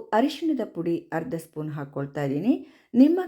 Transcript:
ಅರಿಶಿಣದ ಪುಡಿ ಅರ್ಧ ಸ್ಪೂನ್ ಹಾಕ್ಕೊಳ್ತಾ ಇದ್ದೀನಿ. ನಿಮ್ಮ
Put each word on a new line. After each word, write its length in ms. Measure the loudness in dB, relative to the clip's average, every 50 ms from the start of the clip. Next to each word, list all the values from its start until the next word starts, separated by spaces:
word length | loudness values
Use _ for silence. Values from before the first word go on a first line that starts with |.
| 0 0
ಅರಿಶಿಣದ 520 | 2 2 2 2 -2 -2 -2 -2 -2 -2 -4
ಪುಡಿ 320 | -6 -6 -6 -2 -2 -2 -4 -4 -6
ಅರ್ಧ 220 | -6 -6 -4 -4 -8
ಸ್ಪೂನ್ 360 | -8 -8 -10 -10 -8 -8 -8
ಹಾಕ್ಕೊಳ್ತಾ 520 | -6 -8 -10 -8 -8 -8 -8 -6 -6 -4 -4
ಇದ್ದೀನಿ. 300 | -2 -2 0 0 0 0 0 -2 -14 -20 _ _ -2 6
ನಿಮ್ಮ 260 | 6 8 8 6 2 -2